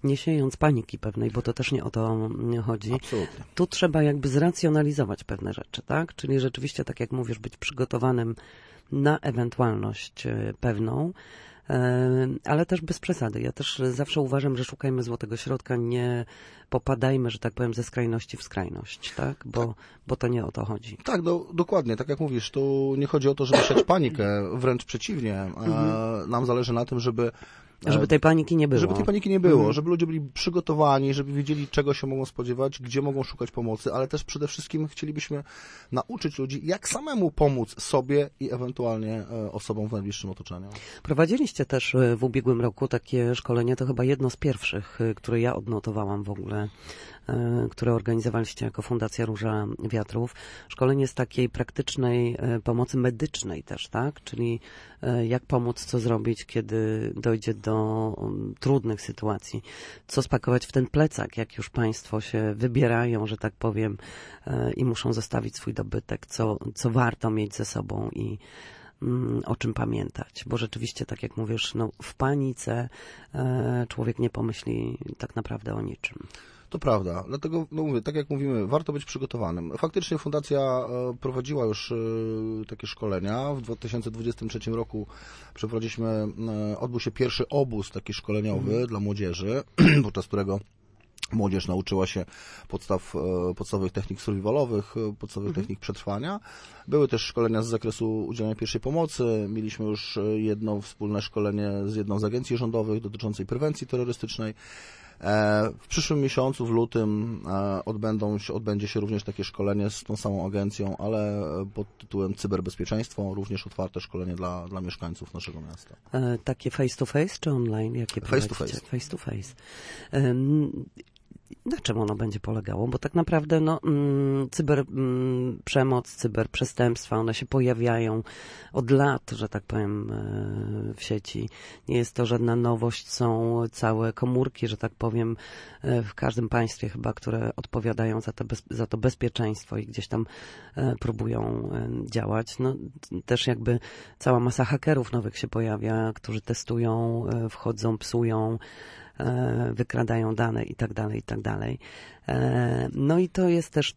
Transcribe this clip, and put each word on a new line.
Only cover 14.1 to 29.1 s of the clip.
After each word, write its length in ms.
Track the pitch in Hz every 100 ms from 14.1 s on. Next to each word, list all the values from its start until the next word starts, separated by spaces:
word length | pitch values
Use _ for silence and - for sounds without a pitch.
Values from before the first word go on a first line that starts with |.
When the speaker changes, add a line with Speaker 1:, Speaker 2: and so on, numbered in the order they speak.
| 165
Speaker 1:
uważam, 360 | 135 139 139 127
że 60 |
szukajmy 400 | 127 - 135 127
złotego 340 | 120 117 104 113
środka, 380 | - 131 - 123
nie 500 | 120 123 123 120 120 - - - -
popadajmy, 600 | 127 - 131 131 135 120
że 100 | 110
tak 140 | 117
powiem, 200 | 107 120
ze 100 | 113
skrajności 540 | 117 - 120 113 - -
w 60 |
skrajność, 680 | - - 90 92 110 - - -
tak? 280 | 135 139 127
Bo, 220 | 117 117
Speaker 2:
Tak. 80 | 107 - - -
Speaker 1:
bo 80 | 127
to 120 | 120
nie 180 | 120 101
o 60 |
to 140 | - 104
chodzi. 320 | 107 113 107
Speaker 2:
Tak, 180 | - 220
do-, 260 | 170 175 -
dokładnie, 420 | 170 175 196 123 110
tak 140 | 143
jak 100 | 139
mówisz, 320 | 156 123 -
tu 440 | - 135 139 135 135
nie 100 | 139
chodzi 220 | 151 135
o 60 | 139
to, 100 | 131
żeby 180 | -
siać 200 | - 123
panikę, 420 | - 180 131 113 101 104
<clears throat> 200 | 98 117
wręcz 220 | 127 123 -
przeciwnie. 480 | 113 - 185 113
E, 120 | 98 95
Speaker 1:
Mhm. 840 | - 170 151 147 110 113 113 78
Speaker 2:
nam 160 | 117 127
zależy 280 | 120 120
na 120 | 117 120
tym, 140 | 127
żeby, 320 | 117 113 120 - - - - - -
e, 40 |
Speaker 1:
Żeby 160 | 143 143
tej 120 | 151
paniki 360 | 160 160 151 165
nie 120 | 151
było. 140 | 127
Speaker 2:
żeby 120 | 175
tej 120 | 196
paniki 240 | 202